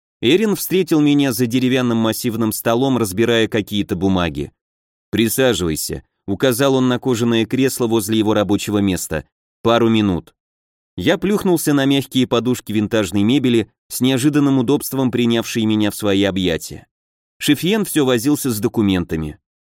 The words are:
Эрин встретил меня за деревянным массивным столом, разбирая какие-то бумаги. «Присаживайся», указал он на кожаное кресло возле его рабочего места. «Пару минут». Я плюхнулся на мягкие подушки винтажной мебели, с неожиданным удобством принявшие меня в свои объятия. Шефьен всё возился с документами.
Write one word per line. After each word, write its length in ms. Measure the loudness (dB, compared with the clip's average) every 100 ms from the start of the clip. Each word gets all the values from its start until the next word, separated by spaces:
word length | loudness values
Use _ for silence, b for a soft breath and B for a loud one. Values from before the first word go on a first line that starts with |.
| _ _
Эрин 340 | 0 2 2 -2
встретил 440 | -2 -2 2 2
меня 320 | 4 2 2
за 140 | 0 -2
деревянным 520 | 0 0 0 0 0
массивным 540 | 0 -2 -4 -2 -2
столом, 460 | -2 -2 0 0 0
разбирая 500 | -2 0 2 2 2
какие-то 480 | -2 -2 -4 -4 -2
бумаги. 560 | 0 0 -2 -4 -10 _ _ _ _ _ _
«Присаживайся», 920 | 0 0 2 2 2 -2 -4 -6 -10 -12 _ -8
указал 500 | 0 0 2 2 2
он 120 | 0
на 100 | 0
кожаное 480 | -2 0 0 0 0
кресло 420 | 0 0 0 0
возле 300 | 0 0 0
его 160 | 2
рабочего 460 | 2 2 0 0 0
места. 460 | 0 -2 -4 -8 -8 _ _ _
«Пару 280 | 0 2 4
минут». 440 | 2 2 -2 -6 _ _ _ _ _ _ -6
Я 240 | -2 0
плюхнулся 540 | 0 0 0 0 2
на 120 | 0 2
мягкие 400 | 0 0 0 0
подушки 460 | 0 0 -4 -4
винтажной 500 | -2 0 0 0 0
мебели, 500 | 2 2 2 0 -2 _ -14
с 120 | -2
неожиданным 560 | 0 2 2 2 2 2
удобством 540 | 0 -2 -2 -4 -2
принявшие 540 | 0 0 0 -2 -2 0
меня 240 | 0 0
в 40 | -2
свои 280 | 0 2
объятия. 640 | 0 0 -2 -2 -6 -16 -20 _ _ _ _ -4
Шефьен 460 | 0 0 0 0 0
всё 180 | 0
возился 460 | 2 2 0 0 -2
с 100 | -2
документами. 800 | -2 0 2 0 -2 -6 -6 -12 _ _